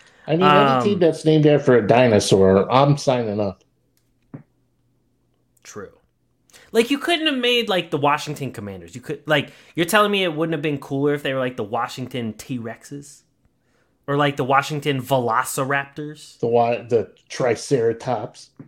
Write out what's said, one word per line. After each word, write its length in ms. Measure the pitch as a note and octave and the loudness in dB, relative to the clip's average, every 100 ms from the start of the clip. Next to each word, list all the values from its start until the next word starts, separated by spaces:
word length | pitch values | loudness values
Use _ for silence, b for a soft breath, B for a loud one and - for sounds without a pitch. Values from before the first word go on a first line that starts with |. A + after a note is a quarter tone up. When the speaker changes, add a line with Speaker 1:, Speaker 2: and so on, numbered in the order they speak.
| b b - | b b -6
Speaker 1:
I 60 | D#3+ | 0
mean, 60 | |
any 260 | F3+ D3 C#3 | 4 4 4
Speaker 2:
Um, 140 | C3 | 2
Speaker 1:
team 160 | B2 G3 | 0 2
that's 260 | E3 D#3 D#3 | 2 2 2
named 200 | D#3 D3+ | 4 4
after 280 | D3 C#3+ B2 | 4 4 4
a 100 | G2+ | 4
dinosaur, 840 | A2+ B2+ G#2 - G2+ F#2+ F#2+ F#2+ | 4 6 4 4 4 6 4 4
I'm 260 | B2 C#3+ D3 | 4 4 2
signing 440 | - B2 A2+ G#2 | 0 -2 -2 -4
up. 200 | G#2 F#2 _ _ _ _ _ _ _ - - _ _ _ _ _ _ _ _ _ _ _ | -4 -6 _ _ _ _ _ _ _ -20 -20 _ _ _ _ _ _ _ _ _ _ _
Speaker 2:
True. 280 | - G#2 F#2 - _ _ _ _ _ b b | -20 -18 -18 -20 _ _ _ _ _ b b
Like, 180 | A3 A#3+ | 0 0
you 60 | C#4 | 0
couldn't 280 | - E4+ D#4 | -2 -2 -2
have 100 | C4 | -2
made, 320 | A#3+ A#3+ A3 | 0 0 0
like, 220 | F#3+ - | -2 -2
the 60 | D3+ | -2
Washington 540 | C#3+ D3 D3+ C#3+ C3+ | 0 0 -4 -10 -10
Commanders. 420 | - G#2 F#2+ E2+ A#2+ | -10 -12 -14 -16 -16
You 60 | |
could, 220 | - C#3+ - | -12 -10 -2
like, 260 | D3+ - B B - | -2 -2 B B -6
you're 100 | F3 | 0
telling 240 | G#3+ G#3 | 2 2
me 120 | G3+ | 0
it 100 | F#3 | -2
wouldn't 200 | D3+ E3 | -2 -4
have 80 | D#3+ | -4
been 180 | D3+ C#3 | -4 -6
cooler 340 | - C#3 D3 | -6 -4 -2
if 100 | C#3+ | -2
they 100 | C#3+ | -4
were, 60 | C3 | -4
like, 180 | B2+ B2+ | -4 -6
the 60 | |
Washington 720 | G#2 A#2 B2 - B2 C3 A2+ | -6 -6 -6 -8 -10 -8 -8
T-Rexes? 880 | G#2+ - B2+ A2+ A2+ - C#3+ C#3+ - _ _ _ _ _ _ _ _ - | -10 -10 -10 -10 -14 -16 -18 -18 -20 _ _ _ _ _ _ _ _ -4
Or, 80 | C#3+ | 0
like, 220 | D3 C#3+ | 0 -2
the 60 | B2+ | 0
Washington 560 | C#3 C#3 D3+ D3 C3+ | 0 0 -4 -4 -4
Velociraptors? 1400 | A#2+ C3+ A#2+ A2+ B2+ - C3 C#3 C#3 - D3+ D3 - - | -2 -2 0 -2 -2 -4 -2 -4 -6 -10 -14 -14 -20 -6
Speaker 1:
The 80 | A#2+ | 0
wa-, 360 | A#2 A#2 A#2+ | 2 2 -2
the 280 | A#2+ A#2 G2+ _ _ | -2 -2 -2 _ _
Triceratops. 1200 | - C3 A2 - C#3 A2+ A2+ C3 A#2 - - - - | -4 -2 -2 -2 0 0 -2 -4 -6 -6 -14 -20 -20